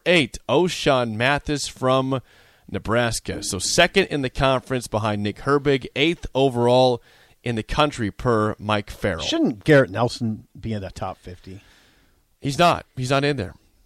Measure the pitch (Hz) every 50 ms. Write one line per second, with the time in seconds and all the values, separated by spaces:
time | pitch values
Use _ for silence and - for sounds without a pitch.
0 | _ 160 180 175 135 107 - - - - 120 151 180 180 - - - 151 139 127
1 | 123 117 110 107 120 135 143 143 - - 147 139 - - - - 127 127 131 131
2 | 131 131 135 131 - _ _ _ _ _ _ _ _ - 92 98 - 98 110 120
3 | 120 117 117 - - - 92 - - - - 92 - - - - 170 175 - 196
4 | 185 - 170 147 131 127 - - 139 135 135 127 - - 131 127 117 - - 107
5 | 107 110 104 104 104 104 98 - - 135 143 147 135 147 139 131 131 - - 123
6 | 143 165 175 - - - - 127 135 139 120 120 120 120 123 127 131 127 123 117
7 | - _ _ _ _ _ _ _ _ 120 117 110 107 - - - 151 147 - -
8 | 117 101 - - - 123 117 107 107 107 - - - 104 107 104 104 - - -
9 | - 104 87 82 - - - 330 320 196 123 101 - - 151 139 131 87 95 107
10 | 120 120 - - 120 110 110 113 - _ _ - 98 113 110 104 95 87 - -
11 | - 92 87 - _ 95 90 - - 95 95 107 - _ _ _ _ _ _ _
12 | _ _ _ _ _ _ _ _ - 135 139 139 175 170 139 87 - - _ -
13 | 127 123 139 139 143 143 147 127 98 92 - - _ _ _ _ _